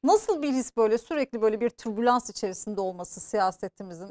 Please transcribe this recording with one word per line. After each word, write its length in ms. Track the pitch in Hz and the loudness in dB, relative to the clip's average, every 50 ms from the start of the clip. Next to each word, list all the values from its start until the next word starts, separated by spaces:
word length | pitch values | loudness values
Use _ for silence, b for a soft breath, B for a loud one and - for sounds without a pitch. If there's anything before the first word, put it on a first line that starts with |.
| - | 6
Nasıl 380 | 269 392 415 - - 403 311 | 6 4 4 4 2 0 0
bir 120 | 285 285 262 | 0 0 0
his 240 | 262 240 - _ | 0 -2 -2 _
böyle, 200 | 233 226 214 220 | 2 4 4 4
sürekli 440 | 233 - - 330 302 262 - - 233 | 2 0 -2 -2 -2 -2 -2 -2 2
böyle 200 | 214 220 214 214 | 2 2 2 2
bir 80 | 233 240 | 0 -2
türbülans 600 | - - - 233 214 202 233 240 247 247 240 - | -2 -4 -8 -6 -4 2 2 4 4 2 0 -4
içerisinde 520 | - - - - - - - 220 208 190 | -8 -6 -6 -6 -6 -6 -8 -8 -4 -4
olması 380 | 196 185 180 180 180 - - 190 | -4 -4 -4 -6 -12 -12 -10 -12
siyasetimizin, 880 | - - - 214 190 185 180 - - 185 _ _ 202 190 175 165 180 202 | -10 -4 0 0 0 0 0 -4 -10 -10 _ _ -14 -14 -12 -14 -14 -14